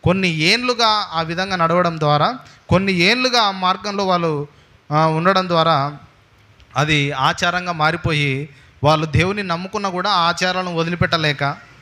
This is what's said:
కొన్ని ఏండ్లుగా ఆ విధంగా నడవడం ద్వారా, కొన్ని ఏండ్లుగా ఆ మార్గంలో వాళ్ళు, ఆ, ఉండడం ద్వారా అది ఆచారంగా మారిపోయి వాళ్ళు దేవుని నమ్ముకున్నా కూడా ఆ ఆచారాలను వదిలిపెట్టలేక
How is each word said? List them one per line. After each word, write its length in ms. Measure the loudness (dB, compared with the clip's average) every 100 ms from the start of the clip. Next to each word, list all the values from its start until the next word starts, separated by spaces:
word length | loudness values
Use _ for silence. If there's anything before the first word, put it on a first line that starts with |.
కొన్ని 260 | 2 2 0
ఏండ్లుగా 580 | 0 0 2 0 0 0
ఆ 340 | 0 -2 -6
విధంగా 340 | -4 -4 -4 0
నడవడం 440 | 2 2 0 0
ద్వారా, 400 | 0 2 2 -2 -14 -20 -2
కొన్ని 240 | 0 2
ఏండ్లుగా 480 | 2 2 2 2 2
ఆ 100 | 0
మార్గంలో 540 | 0 -2 -2 -4 -4 0
వాళ్ళు, 420 | 0 0 -2 -6 -14 _ _ _
ఆ, 160 | 0 2
ఉండడం 400 | 2 2 2 0
ద్వారా 500 | 2 2 2 -2 -8 -20 _ _ _ _ _ -8 -2
అది 360 | 0 2 0
ఆచారంగా 600 | 0 0 0 -2 -2 -6
మారిపోయి 760 | 0 0 0 -2 0 0 -2 -6 -14 -20 -2
వాళ్ళు 220 | 2 2 2
దేవుని 380 | 0 0 -2
నమ్ముకున్నా 460 | -4 -6 -4 -4 -4
కూడా 220 | -2 0
ఆ 180 | 2 0
ఆచారాలను 460 | 0 -2 -2 -4 -2
వదిలిపెట్టలేక 1000 | -2 0 0 0 0 0 -4 -6 -14 -20